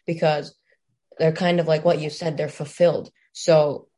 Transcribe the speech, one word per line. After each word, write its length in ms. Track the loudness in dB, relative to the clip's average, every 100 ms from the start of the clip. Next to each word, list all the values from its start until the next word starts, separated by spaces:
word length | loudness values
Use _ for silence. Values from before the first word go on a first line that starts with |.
| -10
because 480 | -2 0 0 -4 -16 _ _ _ _ _ -2
they're 120 | 0
kind 280 | 0 0 0
of 80 | 0
like 180 | 0 2
what 140 | 0
you 100 | -4
said, 280 | -6 -6 -4
they're 100 | -6
fulfilled. 600 | -8 -12 0 2 2 -6 _ _
So 540 | -4 4 4 4 -2 -12